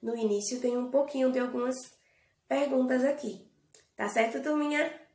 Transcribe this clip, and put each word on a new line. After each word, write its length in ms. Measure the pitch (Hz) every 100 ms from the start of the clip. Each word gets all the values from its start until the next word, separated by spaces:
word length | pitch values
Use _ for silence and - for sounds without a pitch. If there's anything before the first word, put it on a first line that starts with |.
No 140 | 226 233
início 440 | 220 202 202 254
tem 160 | 247 247
um 140 | 247
pouquinho 420 | 269 277 269 262
de 60 | 254
algumas 380 | 254 247 247 254 - - _ _ _ _ _
perguntas 580 | 269 285 262 254 254
aqui. 420 | 262 294 - - - _ _ - _ _
Tá 120 | 208
certo, 340 | 220 226 262
turminha? 500 | 285 302 294 294 320 - -